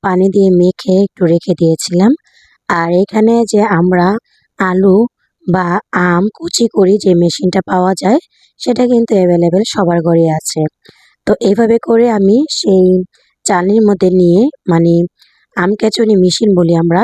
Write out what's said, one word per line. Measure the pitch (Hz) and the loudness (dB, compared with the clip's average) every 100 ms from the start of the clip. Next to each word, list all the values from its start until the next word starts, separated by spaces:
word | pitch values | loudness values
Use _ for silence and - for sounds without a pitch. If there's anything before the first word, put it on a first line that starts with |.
পানি | 196 180 196 | -2 0 0
দিয়ে | 196 190 | 2 2
মেখে | 180 180 - - 185 | 4 2 -2 -2 0
একটু | 202 - 175 | 0 -2 0
রেখে | 170 - | 0 -2
দিয়েছিলাম। | 170 165 160 - 175 208 302 _ _ _ _ - | -2 0 -2 -2 0 0 0 _ _ _ _ -8
আর | 170 165 | -6 -2
এখানে | 175 202 220 220 233 220 | -2 -2 0 0 2 0
যে | 208 214 | 0 0
আমরা | 170 180 180 175 214 _ _ _ - | 0 0 0 0 -2 _ _ _ -8
আলু | 190 185 196 196 240 _ _ _ 311 | -4 0 2 2 0 _ _ _ -4
বা | 185 175 180 - 180 | -2 -2 -4 -4 -4
আম | 180 175 208 | 0 0 -2
কুচি | - 339 - 233 | -6 -10 -4 -2
করি | - 185 202 | 0 0 2
যে | 190 | 2
মেশিনটা | 175 175 - 185 196 | 2 0 -2 -4 -4
পাওয়া | - 185 185 | -4 -2 -2
যায়, | 190 190 285 - _ _ _ | -2 0 -2 -2 _ _ _
সেটা | - 240 247 | -6 -2 0
কিন্তু | 233 233 | 0 0
অ্যাভেলেবেল | 202 180 175 170 185 226 | 0 2 2 2 0 -4
সবার | 214 175 170 | -2 -2 0
ঘরে | 165 165 165 | 0 2 2
আছে। | 156 - 160 156 _ - _ _ _ - | -2 -6 -4 -4 _ -20 _ _ _ -6
তো | - | -2
এইভাবে | - 202 220 226 | 0 0 0 0
করে | - 226 240 | 0 0 2
আমি | 214 196 233 311 | 2 2 2 0
সেই | - 220 190 185 185 185 _ _ _ - | -4 0 2 2 0 -2 _ _ _ -4
চালনির | 185 180 220 208 | -2 0 2 2
মধ্যে | 196 185 | 2 0
নিয়ে, | 185 175 175 277 - - | 2 2 2 0 -4 -2
মানে | 165 170 170 180 _ _ _ _ - | 0 2 0 -2 _ _ _ _ -6
আম | 180 208 | -4 -2
কেচুনি | 220 - 220 196 | -4 -2 0 2
মেশিন | 180 - 220 180 | 2 0 0 0
বলি | 170 170 | 0 0
আমরা, | 170 175 | 0 0